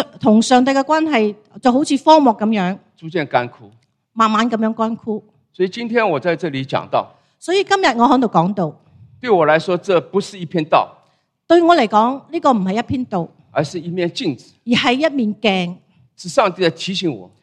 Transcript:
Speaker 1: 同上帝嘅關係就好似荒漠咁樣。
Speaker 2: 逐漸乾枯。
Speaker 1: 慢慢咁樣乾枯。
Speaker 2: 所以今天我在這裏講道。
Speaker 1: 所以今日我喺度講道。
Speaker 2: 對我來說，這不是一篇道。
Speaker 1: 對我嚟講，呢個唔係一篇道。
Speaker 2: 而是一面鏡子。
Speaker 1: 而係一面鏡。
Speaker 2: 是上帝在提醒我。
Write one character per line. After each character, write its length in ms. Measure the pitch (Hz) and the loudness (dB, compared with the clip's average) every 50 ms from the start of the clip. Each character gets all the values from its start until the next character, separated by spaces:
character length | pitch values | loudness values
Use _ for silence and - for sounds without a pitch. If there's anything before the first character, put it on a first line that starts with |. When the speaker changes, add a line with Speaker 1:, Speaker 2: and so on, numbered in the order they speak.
| 277 - - - | -2 -4 -6 -4
Speaker 1:
同 200 | - - 214 220 | 0 2 4 4
上 240 | 226 - 262 247 254 | 4 4 4 4 4
帝 60 | 262 | 2
嘅 100 | 269 269 | 0 0
關 220 | 269 269 311 311 320 | 0 0 0 0 0
係 300 | 320 294 233 214 208 208 - _ _ - 208 | 0 0 0 0 0 -4 -6 _ _ -12 -2
就 120 | - 262 240 | 0 2 2
好 100 | 262 311 | 2 0
似 140 | - 294 262 - | 0 -2 -2 4
荒 180 | 320 311 320 285 | 6 6 6 6
漠 140 | 254 214 | 4 2
咁 100 | - 214 214 | 0 0 -2
樣。 280 | 226 208 185 175 196 202 _ _ _ | 0 0 -2 -2 -4 -6 _ _ _
Speaker 2:
逐 120 | _ - 160 | _ -14 -8
漸 180 | 156 180 147 | -4 -4 -4
乾 220 | 127 - 127 120 120 | 0 -2 -2 -2 -2
枯。 220 | 120 - 117 101 107 _ _ _ _ _ _ _ - | -10 -16 -20 -20 _ _ _ _ _ _ _ _ 0
Speaker 1:
慢 180 | 226 220 214 | 0 2 2
慢 180 | 220 208 226 240 | 2 2 0 0
咁 80 | 226 214 | 0 0
樣 140 | 220 220 220 | -2 -2 -2
乾 220 | - 220 220 226 | -2 -4 -4 -4
枯。 300 | 214 - 233 214 214 - _ _ _ _ _ _ | -8 -8 -8 -8 -8 -8 _ _ _ _ _ _
Speaker 2:
所 120 | - 185 | -4 -4
以 40 | 190 | -4
今 200 | 180 233 233 233 | -4 -6 -8 -2
天 200 | 226 240 220 202 | 0 0 0 0
我 120 | 160 139 | 0 -2
在 160 | - 180 170 | -2 -2 -4
這 120 | 156 - 165 | -2 -4 -6
裏 140 | 139 135 131 | -6 -6 -6
講 240 | 131 - 98 80 98 | -4 -6 -8 -6 -2
道。 240 | - 113 98 - _ _ _ _ _ _ | -4 -4 -4 -4 _ _ _ _ _ _
Speaker 1:
所 140 | - - 349 | -6 -4 -2
以 120 | 403 381 | -2 0
今 120 | - 392 392 | 0 0 2
日 60 | 381 320 240 233 | 2 2 2 4
我 80 | 233 | 2
喺 140 | 269 262 262 | 4 4 2
度 80 | 254 208 | 2 2
講 260 | - 180 160 185 208 | 2 0 0 0 0
道。 220 | 208 175 151 147 - _ _ _ - - - _ - - | -2 -4 -4 -6 -10 _ _ _ -20 -20 -20 _ -10 -2
Speaker 2:
對 80 | 247 | 0
我 160 | 214 175 160 | 2 2 2
來 100 | 147 156 | 2 2
說， 200 | 160 160 - 180 175 | 0 0 -2 -4 -4
這 220 | 175 - 190 165 | -2 0 0 0
不 200 | 143 - - 196 | 0 -2 -4 -4
是 160 | - - - | -4 -6 -10
一 80 | 196 175 | -12 -12
篇 200 | 143 - 180 156 | -6 -4 -4 -2
道。 280 | 156 - 135 98 - - _ _ _ _ _ _ _ _ _ _ | 0 0 0 0 0 -8 _ _ _ _ _ _ _ _ _ _
Speaker 1:
對 160 | - 330 349 339 | 2 2 4 4
我 140 | 320 349 | 4 4
嚟 100 | 330 240 | 4 2
講， 340 | 202 220 208 220 240 269 269 - - | 2 2 2 2 2 0 -4 -10 -10
呢 120 | 285 339 | -8 -2
個 100 | - 294 254 | 0 2 2
唔 60 | 214 180 | 2 0
係 140 | 185 190 226 | -2 -2 -4
一 40 | 226 | -4
篇 220 | - 277 262 254 | -4 -4 -6 -6
道。 240 | - - 180 165 - _ _ _ _ - | -6 -6 -6 -6 -6 _ _ _ _ -4
Speaker 2:
而 100 | 135 156 | -4 -4
是 160 | 143 - 180 | -4 -6 -10
一 100 | 143 175 | -10 -8
面 220 | 170 185 175 170 | -6 -4 -4 -4
鏡 260 | 170 - 262 175 131 | -4 -4 -6 -6 -6
子。 160 | - - _ _ _ - | -6 -10 _ _ _ -6
Speaker 1:
而 60 | 226 240 | -2 -2
係 180 | - - 233 247 | 0 0 0 0
一 200 | 262 302 320 285 | 0 0 -2 -2
面 200 | 285 233 214 202 | -2 -4 -4 -4
鏡。 400 | - - 214 190 190 180 175 180 - _ _ _ _ _ _ _ | -2 -2 0 0 0 -2 -6 -8 -12 _ _ _ _ _ _ _
Speaker 2:
是 120 | - - 180 | -18 -14 -6
上 240 | - - 233 196 170 | 0 0 0 0 0
帝 100 | 185 185 | 0 0
在 80 | 165 | 0
提 220 | 247 - - - 196 | 0 -2 -8 -8 -6
醒 200 | 175 190 165 135 | -4 -4 -4 -6
我。 160 | 101 92 92 _ _ | -6 -12 -20 _ _